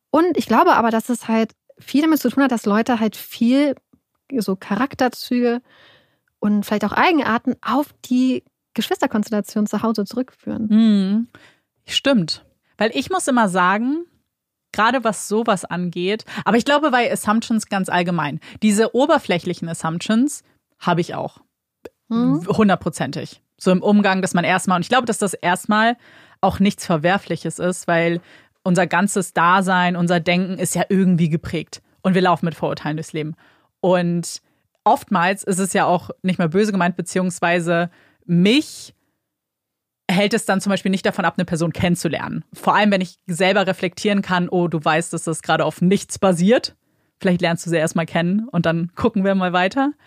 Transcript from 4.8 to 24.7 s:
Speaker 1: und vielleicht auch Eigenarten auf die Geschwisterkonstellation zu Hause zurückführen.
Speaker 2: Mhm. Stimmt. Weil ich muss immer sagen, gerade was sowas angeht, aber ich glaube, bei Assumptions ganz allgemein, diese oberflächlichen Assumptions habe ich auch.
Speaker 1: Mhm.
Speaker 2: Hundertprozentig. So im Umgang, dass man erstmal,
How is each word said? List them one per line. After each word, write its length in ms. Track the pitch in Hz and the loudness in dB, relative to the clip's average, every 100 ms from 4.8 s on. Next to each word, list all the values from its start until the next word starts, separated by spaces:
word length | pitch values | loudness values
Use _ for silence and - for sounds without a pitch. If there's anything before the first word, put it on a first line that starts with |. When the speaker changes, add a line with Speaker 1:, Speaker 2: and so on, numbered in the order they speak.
| 269 - 254 - - 247 240 240 - _ _ _ _ _ _ _ | -4 -2 -2 -2 -4 0 0 -2 -6 _ _ _ _ _ _ _
Speaker 1:
und 260 | 208 208 202 | 0 0 0
vielleicht 200 | 214 208 | -2 -2
auch 60 | |
Eigenarten 640 | - 294 330 226 226 - - | 0 2 2 0 -2 -2 -6
auf 260 | - 240 294 _ - | -2 -2 -4 _ -4
die 380 | 254 254 254 - _ _ | 0 0 -2 -8 _ _
Geschwisterkonstellation 920 | - 214 381 277 220 208 208 196 - 208 | -8 -4 -2 -2 -2 -2 -4 -4 -2 -2
zu 140 | 214 | -2
Hause 240 | 226 220 202 | -2 -2 -4
zurückführen. 600 | 233 254 _ - 214 220 | -6 -8 _ -10 -6 0
Speaker 2:
Mhm. 580 | 214 226 202 190 208 233 - - _ _ _ - | 4 6 4 2 0 -4 -10 -20 _ _ _ -8
Stimmt. 600 | - 269 262 160 - _ _ _ - | -2 2 2 2 -4 _ _ _ -4
Weil 140 | 220 | -2
ich 160 | 269 262 | -2 -4
muss 180 | 370 320 | -2 0
immer 220 | 254 214 | 2 2
sagen, 560 | 185 180 202 240 302 349 _ _ _ _ _ _ | 2 2 2 0 -2 -6 _ _ _ _ _ _
gerade 320 | - 220 262 | 0 0 2
was 240 | 226 196 - | -2 -4 -4
sowas 380 | 208 233 196 - | -2 0 -2 -2
angeht, 580 | 170 180 170 180 220 - - - | -6 -6 -4 -4 -4 -8 -6 0
aber 120 | 220 | 2
ich 80 | 233 | 4
glaube, 260 | 285 302 | 2 2
bei 200 | 247 233 | 2 2
Assumptions 560 | - - 220 - 220 - | 0 0 0 0 -2 -2
ganz 220 | 202 185 | -4 0
allgemein, 500 | 175 180 175 147 156 - - | 0 0 -2 -4 -6 -12 -2
diese 320 | 214 202 220 233 | 2 2 2 2
oberflächlichen 720 | 285 302 - 180 180 175 165 | 2 2 2 -2 -2 -8 -8
Assumptions 760 | 165 160 165 - 220 277 - - _ _ _ | -6 -6 -4 -2 0 0 -2 -14 _ _ _
habe 220 | - 170 | 0 0
ich 120 | 170 - | 0 -6
auch. 240 | - - _ _ _ _ - _ - | -10 -12 _ _ _ _ -20 _ -6
Speaker 1:
Mhm. 380 | 226 247 285 262 | -2 0 0 0
Speaker 2:
Hundertprozentig. 920 | 202 214 175 - - 143 151 165 - _ _ | 2 2 2 -2 -6 -6 -6 -12 -14 _ _
So 140 | - | 2
im 100 | 185 | 2
Umgang, 380 | 196 208 202 190 | 4 4 4 2
dass 120 | 185 | 0
man 100 | 175 | 0
erstmal, 340 | 160 185 - | 2 0 2